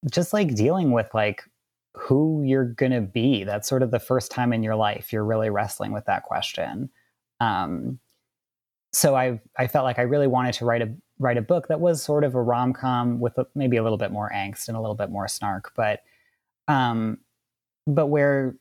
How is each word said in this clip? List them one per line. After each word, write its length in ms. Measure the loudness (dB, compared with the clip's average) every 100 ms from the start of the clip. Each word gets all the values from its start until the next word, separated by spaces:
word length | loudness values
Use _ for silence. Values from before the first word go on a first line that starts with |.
| -2
just, 220 | -2 0
like, 220 | 0 0
dealing 380 | 4 2 4 2
with, 200 | 2 2
like, 280 | 0 0 -2 -12 _ _ _ _
who 480 | -14 0 2 2 0
you're 200 | 2 2
gonna 360 | 0 0 0 0
be. 440 | -2 0 2 2
That's 240 | 0 -4 -2
sort 140 | 0
of 80 | 2
the 80 | 0
first 320 | 0 0 0
time 220 | -2 0
in 100 | 0
your 140 | 0 0
life 360 | 0 -2 -6
you're 120 | -4
really 260 | 0 0 0
wrestling 420 | -2 -4 -4 -6
with 120 | -6
that 180 | -2 -4
question. 680 | -2 -6 -6 -6 -6 -6 -10 _ _ _ _ _
Um, 580 | -2 0 -2 -4 -6 -8 _ _ _ _ _ _ _ _ _
so 220 | 2 4 4
I, 240 | 2 -2 _ -4
I 100 | 0
felt 180 | 2
like 140 | 0 0
I 40 |
really 240 | 2 2 4
wanted 280 | 2 0
to 100 | 0
write 180 | 0 2
a, 100 | 0 -6 _ _
write 180 | 0 0
a 60 |
book 260 | 2 0 2
that 120 | 0
was 220 | 2 0
sort 220 | 0 2
of 100 | 2
a 80 | 2
rom-com 760 | 2 2 2 0 0 0 0 0
with 160 | -2 -2
a, 80 | -4
maybe 220 | -2 2 2
a 60 |
little 160 | 2 0
bit 140 | -2
more 180 | -4 -6
angst 340 | -6 -6 -8 -8
and 80 | -6
a 40 |
little 140 | -6
bit 160 | -4 -6
more 180 | -6 -6
snark, 440 | -6 -4 -6 -8
but, 280 | -2 -2 -2 _ _ _ _ _ _ -2
um, 500 | 0 2 0 -2 -6 _ _ _ _ _ _ -2
but 200 | 0 2
where 480 | 2 2 2 -2 -6